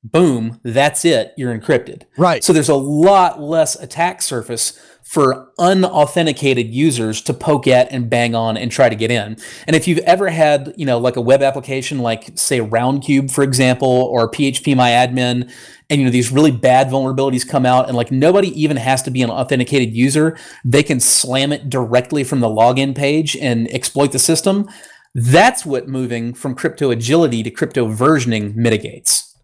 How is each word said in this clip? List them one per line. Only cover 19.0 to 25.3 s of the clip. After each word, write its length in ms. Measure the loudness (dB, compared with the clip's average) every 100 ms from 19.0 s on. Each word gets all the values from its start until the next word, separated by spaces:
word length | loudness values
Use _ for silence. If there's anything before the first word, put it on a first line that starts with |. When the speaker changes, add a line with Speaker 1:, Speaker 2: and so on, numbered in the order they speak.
Speaker 1:
to 60 | -2
be 120 | -4
an 80 | -2
authenticated 640 | -2 -2 -2 0 0 -2
user, 420 | 0 0 2 0 -2 -18 -10 0
they 160 | 0
can 180 | 0 0
slam 500 | 0 0 0 -2 -2
it 200 | -4 -4
directly 540 | -4 0 0 0 -4
from 160 | -2 0
the 80 | 0
login 460 | 2 2 2 -2
page 440 | -2 0 0 -2 -4
and 340 | -2 -2 -2
exploit 400 | -4 -6 -2 0
the 60 | 0
system. 500 | 0 0 0 0 -4 -10 -20 -20 _
That's 500 | -4 4